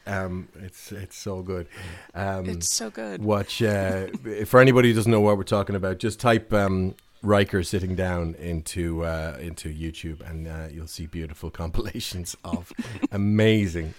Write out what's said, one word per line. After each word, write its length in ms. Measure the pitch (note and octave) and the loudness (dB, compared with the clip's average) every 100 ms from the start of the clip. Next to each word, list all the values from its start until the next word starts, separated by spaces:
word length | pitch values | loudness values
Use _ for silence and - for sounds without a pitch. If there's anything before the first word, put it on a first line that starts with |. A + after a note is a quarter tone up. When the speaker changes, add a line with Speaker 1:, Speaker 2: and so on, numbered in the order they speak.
| - | -6
Speaker 1:
Um, 440 | F#2+ F#2 F#2 - - | -6 -4 -6 -10 -14
it's, 360 | F#2+ - - | -18 -16 -16
it's 240 | G#2 F#2+ - | -14 -14 -10
so 260 | G#2+ F#2 | -8 -8
good. 260 | F#2 F#2 E2+ - F2+ E2 - | -6 -8 -8 -14 -14 -16 -14
Um, 360 | F2+ G2 F#2+ F#2 | -6 -4 -4 -4
Speaker 2:
It's 200 | F2 E2+ | -4 -2
so 200 | - A2+ | -4 -4
good. 340 | G#2+ A2 F#2 | -10 -10 -4
Speaker 1:
watch, 380 | G#2 G2+ G2 - | 0 0 0 -2
uh, 460 | A2 G2+ F#2+ F#2+ F#2+ - A2 | 0 2 0 -2 -4 -8 -8
<laughs> 180 | G#2 G#2+ | -6 6
for 140 | B2+ | 8
anybody 300 | C3 B2+ A#2+ | 10 8 6
who 60 | A2+ | 6
doesn't 160 | A2 | 4
know 100 | A2 | 6
what 160 | G#2 G2+ | 6 4
we're 60 | |
talking 320 | F#2 G#2 G2 G2+ | 2 0 0 -2
about, 240 | F#2+ F#2 | -2 -2
just 200 | A2+ - | -4 0
type, 320 | B2 A2+ - | 4 4 4
um, 440 | G#2+ G2 F#2+ F#2 - _ _ | 2 2 2 -2 -4 _ _
Riker 400 | G#2 G2+ G2 G2 | 4 4 6 2
sitting 320 | - G2 F#2 F#2 | 0 -2 -2 -2
down 400 | F#2 F2 E2 E2 | 0 0 -2 -4
into, 680 | E2+ E2 - F#2+ E2+ E2 E2 | -4 -4 -4 -4 -2 -2 -2
uh, 320 | D#2+ D#2+ C2 | -2 -4 -8
into 340 | E2+ E2 E2 | -10 -10 -10
YouTube, 560 | D2+ D#2+ - E2 D#2 E2+ | -6 -8 -8 -10 -10 -10
and, 180 | D#2+ D#2+ | -10 -8
uh, 200 | D#2+ D#2+ | -10 -10
you'll 160 | D2+ D#2+ | -12 -12
see 200 | - D#2+ | -12 -10
beautiful 420 | E2+ D#2+ D2+ E2 | -8 -10 -10 -12
<laughs> 120 | - | -8
compilations 760 | E2 - G2 A#2+ - F2+ F2 - | -4 -2 -2 -6 -8 -8 -10 -12
of 300 | F2+ E2+ F2 - A#2 | -8 -8 -8 -12 -10
Speaker 2:
<laughs> 200 | A2+ - | -6 -6
Speaker 1:
amazing, 840 | G2+ G2+ G#2+ A2 A2 G2 E2+ D#2+ | -2 2 4 6 6 2 -2 -6